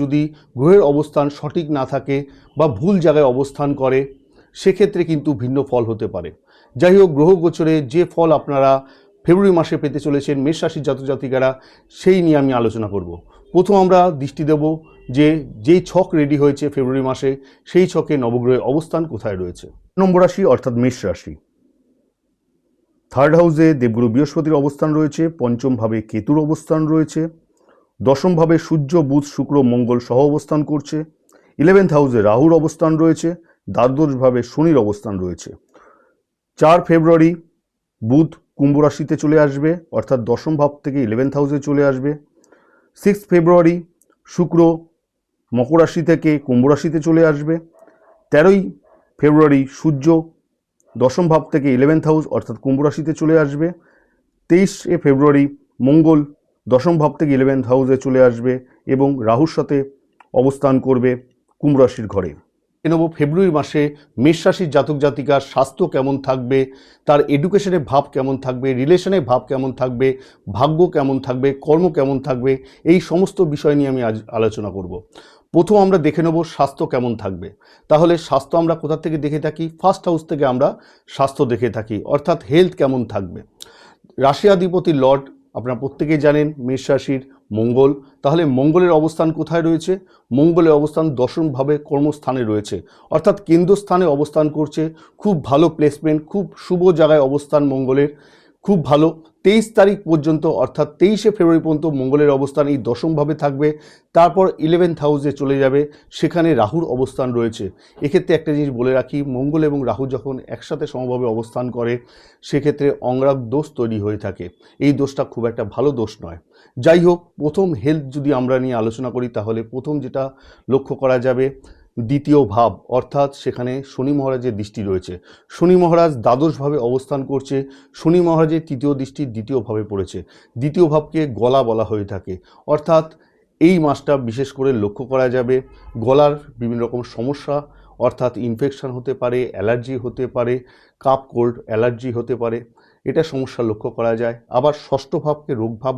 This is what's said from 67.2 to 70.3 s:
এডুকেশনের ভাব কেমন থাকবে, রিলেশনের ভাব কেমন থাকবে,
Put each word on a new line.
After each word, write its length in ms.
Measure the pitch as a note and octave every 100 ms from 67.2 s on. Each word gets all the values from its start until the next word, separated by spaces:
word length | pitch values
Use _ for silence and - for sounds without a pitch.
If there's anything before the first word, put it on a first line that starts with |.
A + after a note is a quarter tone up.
| C#3+ C#3+
এডুকেশনের 480 | E3+ G3 G3 F3+ B2
ভাব 120 | C#3 -
কেমন 220 | C#3 C3 C3 C3
থাকবে, 220 | B2+ C3+ B2
রিলেশনের 420 | C#3 F3 F#3+ F#3+ B2
ভাব 120 | B2 -
কেমন 200 | C3 C3+ C3
থাকবে, 280 | B2+ A#2+ C3 C3 -